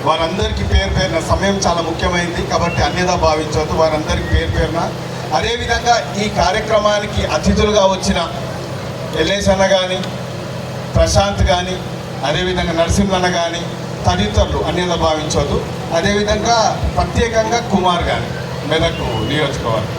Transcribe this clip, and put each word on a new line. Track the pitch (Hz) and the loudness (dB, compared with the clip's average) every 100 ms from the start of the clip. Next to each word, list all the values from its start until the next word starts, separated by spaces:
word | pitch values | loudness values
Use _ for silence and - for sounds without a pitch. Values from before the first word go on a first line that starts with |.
వారందరికీ | 147 160 165 190 214 202 | 0 0 0 0 -2 -2
పేరు | - 185 196 | 2 2 2
పేరున, | - 190 233 | 0 0 0
సమయం | 320 170 190 196 185 | 0 0 2 0 0
చాలా | 170 | 0
ముఖ్యమైంది | 165 165 190 175 170 165 - | 0 -2 0 0 -2 -2 -2
కాబట్టి | 170 170 165 | 0 0 0
అన్యదా | 160 180 180 180 | 0 0 0 2
భావించవద్దు, | 160 156 156 160 156 | 2 2 0 -2 -2
వారందరికీ | 175 160 156 151 190 170 | 2 2 2 0 -2 2
పేరు | - 165 | 0 2
పేరున. | - 160 165 180 - - - - | 0 0 0 -4 -6 -8 -8 -2
అదేవిధంగా | - - 240 240 233 240 233 185 202 | -2 0 -2 0 0 4 2 2 -2
ఈ | 208 | -2
కార్యక్రమానికి | - 180 190 214 214 208 208 202 - - | 2 2 2 2 2 4 2 0 -2 0
అతిథులుగా | - 190 185 208 208 190 | 0 2 4 4 4 4
వచ్చిన | 190 - 180 165 - - - - - - - - - | 2 0 0 -2 -4 -8 -8 -8 -8 -8 -8 -6 -2
ఎల్లేష్ | 170 196 196 | 0 2 2
అన్న | 190 190 | 4 4
కానీ, | 190 185 185 - - - - - - - - - - | 4 2 -2 -4 -6 -8 -8 -8 -8 -8 -8 -2 2
ప్రశాంత్ | 165 208 202 196 185 | 4 4 2 2 2
కానీ, | 180 180 185 - - - - 135 | 2 0 -4 -6 -8 -8 -4 -2
అదేవిధంగా | 170 180 180 175 165 | 0 0 0 0 2
నరసింహ | 165 185 196 185 | 2 4 2 2
అన్న | 180 | 2
కానీ, | 170 170 165 175 - - - - | 0 -2 -2 -6 -8 -8 -4 0
తదితరులు | 175 202 208 196 - | 0 2 2 2 0
అన్యదా | 226 175 185 175 | -2 -2 0 0
భావించవద్దు. | 165 156 151 160 143 185 - - - 170 | 0 0 0 -2 0 -2 -2 -6 -2 0
అదేవిధంగా | 190 202 208 214 214 233 208 - - - | 0 0 0 0 2 2 2 0 -2 0
ప్రత్యేకంగా | 175 - 233 220 220 233 | 0 0 0 2 0 0
కుమార్ | 226 196 180 175 | 0 0 2 2
గారు, | 170 160 - - - - - | 0 -2 -4 -6 -6 -6 -2
మెదక్ | 160 165 - - 131 131 | 0 0 -2 -4 -2 -2
నియోజకవర్గం. | 139 113 - 117 110 101 | 0 -2 -2 -2 -2 -2